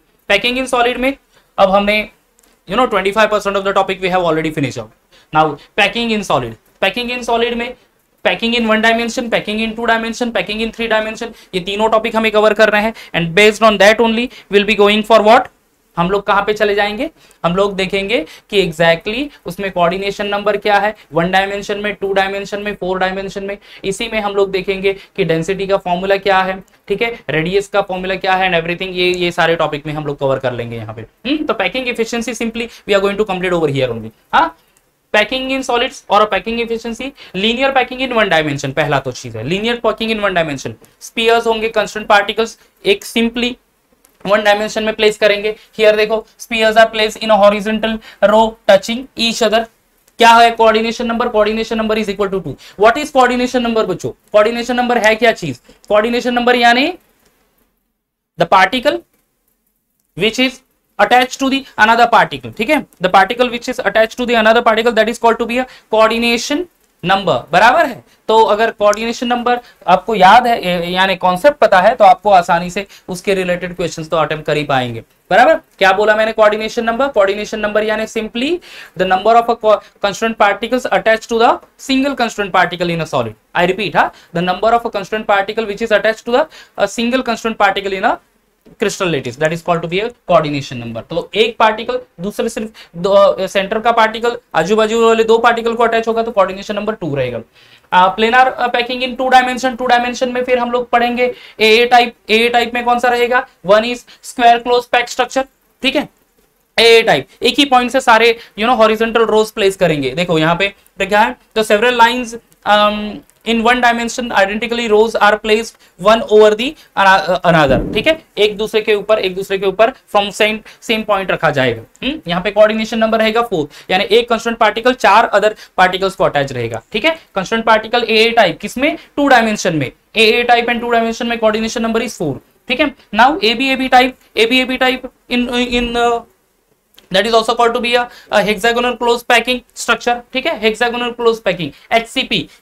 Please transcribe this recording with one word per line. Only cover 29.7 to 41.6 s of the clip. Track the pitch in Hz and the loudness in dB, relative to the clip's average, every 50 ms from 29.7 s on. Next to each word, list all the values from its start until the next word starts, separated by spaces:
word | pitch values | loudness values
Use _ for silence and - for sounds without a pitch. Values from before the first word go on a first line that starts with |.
| 151 147 147 | -4 -6 -8
में | 156 147 | -8 -8
हम | 156 147 | -6 -6
लोग | 143 143 - | -6 -6 -2
कवर | 143 135 135 131 | -2 -2 -2 -2
कर | - 123 | -2 -4
लेंगे | 123 117 120 117 117 | -4 -6 -8 -10 -10
यहाँ | 113 110 110 110 | -12 -12 -12 -12
पे। | 113 | -14
हम्म, | 110 - _ _ - 247 302 302 302 | -16 -18 _ _ -6 -4 -4 -2 -2
तो | - 214 | -4 -4
packing | - 190 185 185 254 254 247 233 | -2 -4 -4 -4 -6 -6 -4 -4
efficiency | 226 226 226 240 233 226 254 233 - | -4 -4 -4 -4 -6 -6 -6 -8 -6
simply | 240 226 226 233 240 226 - - _ 190 | -6 -6 -6 -8 -10 -10 -12 -10 _ -2
we | 202 | 0
are | 196 | 0
going | 196 196 196 202 | 0 0 -2 -2
to | 214 196 | -4 -4
complete | 185 180 180 185 180 | -4 -4 -2 -2 0
over | 170 160 147 139 | 0 0 0 0
here | 135 127 123 | 0 -2 -2
only। | 117 110 107 110 - _ _ _ - | -4 -6 -10 -14 -16 _ _ _ 0
हाँ, | 254 330 320 - _ _ _ _ _ _ _ _ _ _ _ - | 0 0 0 -4 _ _ _ _ _ _ _ _ _ _ _ 0
packing | 214 214 214 262 262 262 262 | 0 0 0 -2 -6 -4 -4
in | 269 269 262 - | -4 -4 -2 -2
solids | 240 240 247 262 - - - - | -2 -2 -2 -4 -6 -10 -4 0
और | 202 208 214 208 196 | 2 2 2 2 0
packing | 190 190 226 233 233 233 | -4 -4 -4 -6 -4 -4
efficiency, | 226 233 226 - 233 226 - 254 277 - - - - - | -4 -6 -8 -8 -8 -10 -10 -10 -12 -12 -16 -18 -12 -6
linear | 185 202 220 240 247 269 269 269 | -4 -2 -2 0 0 0 0 0
packing | 262 247 247 254 247 262 254 | 0 -2 -2 -4 -6 -6 -2
in | 247 220 | 0 0
one | 214 196 | 0 2
dimension, | 165 160 156 151 139 139 - 135 | 2 0 0 -2 -4 -6 -6 -6
पहला | 131 165 147 147 147 135 | -4 -2 -2 0 -2 -2
तो | - 127 | -2 -4
चीज | 117 - - 123 110 | -10 -10 -12 -12 -12
है, | 110 110 | -10 -6
linear | 143 180 196 214 233 240 240 | -6 -4 -4 -4 -4 -4 -2
packing | - 220 208 - 226 220 220 | -2 -2 -2 -2 -4 -4 -4
in | 214 202 | -2 -2
one | 196 185 | -2 0
dimension। | 175 165 151 139 135 - 151 - - _ _ _ _ | -2 -2 -2 -4 -8 -10 -12 -12 -14 _ _ _ _
स्फीयर्स | - - - 233 226 226 233 233 233 | -20 -10 -6 -2 2 2 2 2 2
होंगे, | 226 226 220 | 0 -2 -2